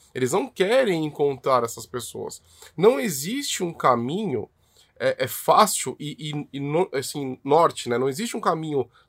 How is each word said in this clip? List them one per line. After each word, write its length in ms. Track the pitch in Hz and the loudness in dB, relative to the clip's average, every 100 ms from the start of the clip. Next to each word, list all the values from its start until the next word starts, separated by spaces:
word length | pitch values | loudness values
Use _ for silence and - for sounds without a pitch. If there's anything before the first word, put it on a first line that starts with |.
| _ | _
Eles 180 | 123 127 | -2 0
não 140 | 185 254 | 0 -2
querem 600 | - 185 262 240 165 151 | -2 2 2 2 0 -4
encontrar 580 | 151 143 131 143 127 | 0 0 0 2 2
essas 220 | 117 - 110 | 2 -8 -10
pessoas. 560 | 123 - 110 104 - _ _ - - | -10 -10 -10 -12 -12 _ _ -18 4
Não 240 | 208 269 | 4 4
existe 640 | 240 135 160 269 277 - | -2 -4 -6 -6 -6 -4
um 100 | 175 | -6
caminho, 760 | 160 147 120 120 185 202 117 - _ _ _ _ _ | 0 2 2 0 -4 -4 -4 -6 _ _ _ _ _
é, 260 | 131 - | -2 0
é 20 | 127 | -4
fácil 680 | - - 180 208 - 131 - | -4 4 6 6 2 -6 -8
e, 320 | 147 - 151 | -10 -8 -8
e, 280 | 147 - 139 | -6 -8 -8
e 20 | |
no-, 300 | 143 160 190 | -2 0 0
assim, 460 | 135 - 151 135 127 | -2 -4 -6 -6 -8
norte, 460 | 135 156 160 - 123 | 4 6 6 2 -2
né? 80 | 120 | 0
Não 140 | 135 | 0
existe 260 | 135 233 226 | -2 -6 -2
um 40 | |
caminho 460 | 202 165 160 143 113 _ | -2 -2 -2 -4 -4 _